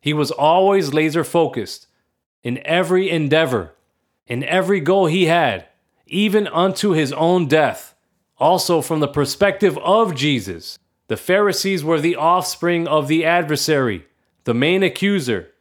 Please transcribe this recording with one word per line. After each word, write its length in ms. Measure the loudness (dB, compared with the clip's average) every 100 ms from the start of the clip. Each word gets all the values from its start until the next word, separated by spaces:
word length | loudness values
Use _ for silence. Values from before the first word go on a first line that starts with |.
He 120 | -2
was 180 | -2 -2
always 640 | 0 2 4 4 2 0 0
laser 280 | 0 -2
focused 600 | 0 0 0 -2 -10 -12 _ _ _ _ _ _
in 220 | -8 -8 -2
every 440 | 0 2 0 2
endeavor, 640 | 0 2 2 2 0 -4 _ _ _ _ _ _
in 160 | -6
every 360 | -2 -2 0 0
goal 280 | 2 2 2
he 180 | 2 2
had, 400 | 2 2 -2 -10 _ _ _ _
even 420 | -2 0 0 0
unto 440 | 0 0 0 0
his 200 | 0 0
own 340 | 0 2 2 2
death. 480 | 2 2 -2 -14 _ _ _ _ _
Also, 440 | 2 2 0 -2
from 200 | 0 -2
the 60 | -2
perspective 720 | -2 -4 0 0 2 0 0
of 360 | 0 2 2 0
Jesus, 640 | -2 -2 -4 -12 -14 -20 _ _ _
the 100 | -8
Pharisees 680 | 0 0 2 0 -2 -4
were 160 | -2 0
the 160 | 0 0
offspring 720 | 2 2 -2 -4 -2 -2 0
of 220 | -2 0
the 160 | 0 2
adversary, 800 | 0 0 -2 0 0 0 -4 -10 _ _ _ -4
the 80 |
main 280 | 0 2 2
accuser 680 | 0 0 -2 0 -2 -4 -6 _